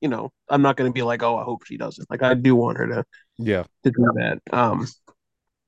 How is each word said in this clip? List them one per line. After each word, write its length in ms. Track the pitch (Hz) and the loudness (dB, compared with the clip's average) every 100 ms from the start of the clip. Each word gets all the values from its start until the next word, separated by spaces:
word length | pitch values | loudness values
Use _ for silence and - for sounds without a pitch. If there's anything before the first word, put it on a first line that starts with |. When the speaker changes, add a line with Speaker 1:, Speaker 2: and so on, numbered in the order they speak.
Speaker 1:
you 80 | 147 | -6
know, 240 | 113 127 _ - | -4 -8 _ -2
I'm 140 | 143 | 2
not 140 | 139 135 | 2 2
gonna 120 | 127 | -2
be 100 | 123 | -2
like, 200 | 117 120 | -2 0
"Oh, 140 | 117 113 | 0 -2
I 80 | |
hope 220 | 113 117 - | -4 -10 -10
she 100 | 117 | -10
doesn't." 340 | 117 - - | -10 -12 -10
Like, 120 | - | -2
I 100 | 131 | 2
do 240 | 123 131 120 | 4 4 4
want 220 | 120 123 | 2 -2
her 80 | 113 | -4
to, 180 | 113 - - _ - | -4 -8 -14 _ -8
Speaker 2:
Yeah. 280 | 110 95 - _ | -2 -2 -4 _
Speaker 1:
to 60 | 135 | 0
do 200 | 123 120 - | 2 2 2
that. 220 | 113 - - | -2 -4 -4
Um, 340 | 123 117 95 - - _ _ _ _ _ _ | 0 0 0 -6 -12 _ _ _ _ _ _